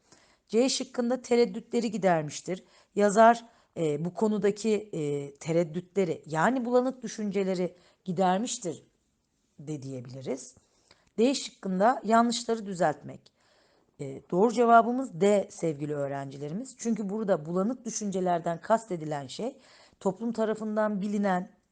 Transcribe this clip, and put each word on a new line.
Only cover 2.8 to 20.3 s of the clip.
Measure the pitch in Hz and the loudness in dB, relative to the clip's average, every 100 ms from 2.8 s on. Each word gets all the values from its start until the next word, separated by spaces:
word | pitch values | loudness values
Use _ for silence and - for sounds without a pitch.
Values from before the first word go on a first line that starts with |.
| _ | _
Yazar, | - 208 202 226 233 - _ _ - | 0 2 8 8 8 0 _ _ -4
e, | 160 147 | -2 0
bu | 170 | -4
konudaki, | 180 220 214 202 208 226 208 208 | 0 0 2 0 0 0 -2 -2
e, | 165 147 143 143 | -6 -4 -4 -6
tereddütleri, | - 151 165 175 156 175 196 185 151 - | -10 -2 0 0 -4 -4 -2 0 -2 -4
yani | 156 180 262 | 0 2 2
bulanık | 240 247 254 262 | 2 2 2 -2
düşünceleri | 220 - 214 196 190 185 180 - _ _ | -10 -6 -4 -2 0 0 -2 -6 _ _
gidermiştir | - 175 185 185 240 - 175 131 - _ _ _ _ _ _ - | -6 0 2 2 -2 -6 -8 -10 -14 _ _ _ _ _ _ -18
de | 147 151 | -10 -10
diyebiliriz. | 127 131 123 127 135 262 - - _ _ _ _ _ - | -8 -12 -12 -12 -8 -8 -10 -20 _ _ _ _ _ 2
D | 240 | 2
şıkkında | 285 - - 190 185 208 294 | 2 -4 -10 -6 2 4 2
yanlışları | 202 226 233 233 - 226 202 | 4 4 4 0 -2 -4 -4
düzeltmek. | 180 160 143 139 - _ _ _ _ _ _ _ - | 0 0 0 -8 -18 _ _ _ _ _ _ _ -14
E, | 139 135 - | -12 -12 -4
doğru | 175 220 | 2 2
cevabımız | 214 233 233 226 247 262 170 | 4 6 6 6 0 -6 0
D | 196 208 190 | 4 4 2
sevgili | - 165 143 147 | -4 -4 -4 -4
öğrencilerimiz. | 147 139 139 139 139 147 175 254 - | -4 -4 -6 -8 -10 -10 -8 -10 -8
Çünkü | 233 214 202 | -4 -4 -4
burada | 214 208 180 151 | -4 0 -2 0
bulanık | 175 196 269 | -2 -2 -4
düşüncelerden | - - 208 190 180 175 170 170 | -8 -6 -6 -2 -2 -2 -2 -6
kastedilen | - 226 220 175 151 147 135 | 0 0 0 -8 -6 -6 -8
şey | - 220 - _ - _ _ | -8 -10 -10 _ -20 _ _
toplum | 196 185 233 | -6 -4 -4